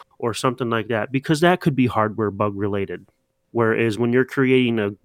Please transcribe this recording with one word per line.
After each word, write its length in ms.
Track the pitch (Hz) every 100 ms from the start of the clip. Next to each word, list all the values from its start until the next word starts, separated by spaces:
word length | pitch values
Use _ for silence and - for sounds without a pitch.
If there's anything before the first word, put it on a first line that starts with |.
| - _
or 160 | 120
something 360 | 104 131 123 120
like 180 | 117 104
that, 240 | 113 104
because 280 | 131 - 151
that 200 | 175 180
could 160 | - 131
be 100 | 123
hardware 440 | - 107 101 107
bug 260 | 101 107 98
related. 500 | 104 98 95 90 95 _ _ _ _
Whereas 460 | 113 113 110 113 104
when 140 | 120
you're 120 | 123
creating 540 | 131 - 131 131 123 113
a 120 | 101 104